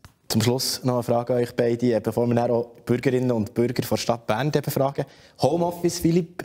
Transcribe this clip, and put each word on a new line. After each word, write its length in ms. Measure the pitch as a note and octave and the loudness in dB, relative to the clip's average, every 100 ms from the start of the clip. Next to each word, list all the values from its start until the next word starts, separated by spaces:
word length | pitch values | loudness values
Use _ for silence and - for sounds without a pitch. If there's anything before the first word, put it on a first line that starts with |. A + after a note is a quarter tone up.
| - _ - | -20 _ -4
Zum 140 | A2 | 0
Schluss 420 | G#2+ B2+ - - | 2 0 -2 -4
noch 100 | C3 | -2
eine 80 | B2 | -2
Frage 320 | A#2 A#2+ A#2+ | 0 0 0
an 60 | B2 | 0
euch 160 | A#2+ - | -2 0
beide, 380 | A#2+ A#2+ B2 | 0 2 2
äh, 60 | A2 | 0
bevor 260 | G#2+ A2 A#2+ | 0 0 2
wir 80 | |
dann 160 | A#2+ A#2+ | 2 2
auch 220 | A#2 A#2+ - | 0 -2 -6
Bürgerinnen 480 | - A#2+ C3+ B2+ B2+ | -2 0 2 2 2
und 220 | A#2 G2+ | 0 -2
Bürger 280 | - A#2+ B2 | 0 0 0
von 140 | A2+ A2+ | -2 -2
Stadt 300 | - A#2 - | -2 -2 -2
Bern 220 | A2 C#3+ | -2 0
eben 220 | D3 C#3 | -2 -2
fragen. 360 | - C3+ C#3+ C#3 - - - | 0 0 -2 -8 -10 -20 -2
Homeoffice, 600 | C3 E3+ E3+ E3+ F3 E3+ | 0 2 -2 -2 -4 0
Philipp, 440 | E3 E3+ E3+ - | 0 2 0 -8